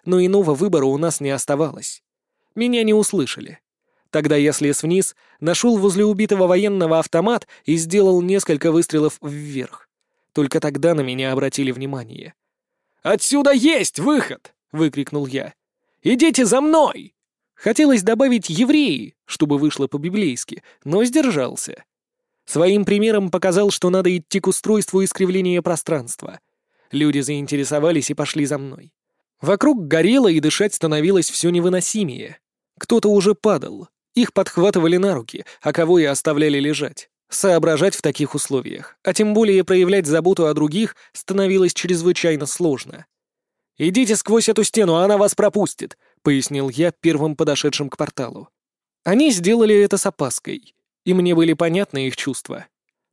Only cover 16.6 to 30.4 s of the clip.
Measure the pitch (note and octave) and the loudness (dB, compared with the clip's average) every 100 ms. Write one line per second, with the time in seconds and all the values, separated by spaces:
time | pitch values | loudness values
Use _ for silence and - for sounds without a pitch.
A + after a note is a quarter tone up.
16.6 | D4+ D#4+ D4 - - _ _ _ _ _ | 2 4 2 -2 -16 _ _ _ _ _
17.6 | G#3+ A#3 D4+ A#3+ F#3 A3+ C4+ A#3+ - D#3+ | -2 2 4 4 2 2 2 0 -2 -2
18.6 | B3+ D4+ C#4 C3+ G#2+ _ - - D3 C#3+ | 2 2 2 -2 -8 _ -10 -2 0 2
19.6 | D3+ - C3+ C#3+ D#3+ G3+ F3+ A#2+ - - | 0 -2 -6 -6 -6 -2 -2 -4 -10 -14
20.6 | _ _ C#3+ F#3 A#3+ C#4+ C4+ D3+ B2 - | _ _ -2 0 2 2 0 0 -4 -6
21.6 | - - _ _ _ _ _ _ - D3 | -12 -14 _ _ _ _ _ _ -6 0
22.6 | F3+ G#3 G3 G3+ A3 G#3+ F#3+ F3+ F#3+ F3+ | 2 2 2 0 2 0 -2 -2 0 2
23.6 | G#3 - F3+ F#3 F3+ F3+ - G3 F#3+ F#3 | 2 0 0 2 2 0 -2 -4 -2 -2
24.6 | - G#3+ - F#3+ F#3+ - F#3 F#3 F#3 F3 | 0 0 2 0 0 0 0 0 0 0
25.6 | F3 E3 - D#3 A#2+ - - - _ _ | 0 -2 -2 -4 -6 -14 -16 -20 _ _
26.6 | _ _ _ C#3 D3+ C#3+ C3+ D3 C#3 C#3+ | _ _ _ -2 0 0 -2 -4 -4 -4
27.6 | C3+ D3 D#3+ D#3+ B2+ C#3+ D3 D#3 C#3+ D3 | -2 0 2 0 -2 -4 -4 -2 -4 -4
28.6 | C#3 C3 - _ _ _ _ _ C#3 G3 | -8 -16 -20 _ _ _ _ _ -2 2
29.6 | C#4+ B3+ D3+ D#3+ F3 C4 A3 D#3+ | 2 2 2 2 4 4 4 4